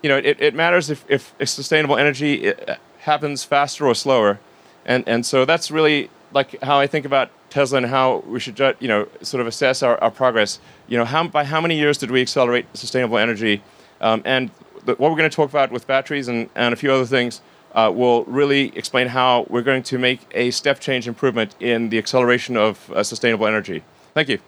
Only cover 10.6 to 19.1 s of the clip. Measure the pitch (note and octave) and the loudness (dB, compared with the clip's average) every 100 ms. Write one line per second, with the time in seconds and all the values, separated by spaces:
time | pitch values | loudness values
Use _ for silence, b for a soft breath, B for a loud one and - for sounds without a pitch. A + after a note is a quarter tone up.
10.6 | B B - A#2+ A#2 D3+ E3+ D3+ C#3 D#3 | B B -4 -2 0 0 0 -2 0 -2
11.6 | E3+ D#3 D3 D3 A#2+ B2+ B2 C#3+ B2 A#2+ | 0 0 0 0 0 0 0 0 2 0
12.6 | - - A#2+ C3 A#2+ A2+ A2+ G#2+ A2+ G#2 | -4 -14 -6 -2 0 0 0 0 0 -2
13.6 | B B B B A2 A2 - C3 B2+ - | B B B B 0 0 0 -2 -2 -10
14.6 | - - - A#2+ D3 D#3 D#3 - C#3+ C#3+ | -20 -8 -4 0 0 2 0 0 0 0
15.6 | C3+ B2 - C3+ C3 C#3+ B2 A#2 A2+ - | 0 -2 -2 -2 -2 -6 -4 -4 -4 -2
16.6 | A#2+ A#2 C#3+ C3 B2 C3 A#2+ - b b | -2 0 0 0 2 0 -2 -6 b b
17.6 | b G#2+ A2 F#2+ B2 A#2+ - B2+ C#3+ C#3 | b 2 2 2 2 2 0 -2 2 2
18.6 | C#3 - - B2 B2+ | 0 -6 -4 -2 0